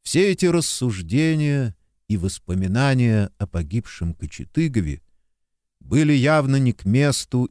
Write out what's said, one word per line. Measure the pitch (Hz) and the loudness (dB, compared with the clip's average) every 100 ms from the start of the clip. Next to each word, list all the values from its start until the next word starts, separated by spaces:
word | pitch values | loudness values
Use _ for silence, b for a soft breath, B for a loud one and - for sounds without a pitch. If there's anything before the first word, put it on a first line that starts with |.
Все | - 165 196 | -4 0 2
эти | 180 180 | 2 2
рассуждения | 170 - - 123 95 82 123 160 156 147 143 120 - _ _ - | 2 0 -4 -4 -4 -2 0 0 0 0 0 -2 -6 _ _ -4
и | 101 | -2
воспоминания | 92 - - 92 95 113 139 131 120 107 101 - | -2 -6 -6 -2 0 2 2 2 2 2 0 -4
о | 98 | -6
погибшем | 85 76 110 - - 85 | -6 -4 -6 -6 -8 -8
Кочетыгове | - 76 - - 156 165 117 78 65 _ _ _ _ _ _ _ _ | -6 -12 -14 -6 -2 0 0 -2 -6 _ _ _ _ _ _ _ _
были | 67 135 151 | -2 2 4
явно | 143 135 156 135 135 | 4 4 2 2 2
не | 127 | 2
к | - 95 | 0 0
месту | 123 143 - - 123 123 | 2 2 0 -2 -2 -2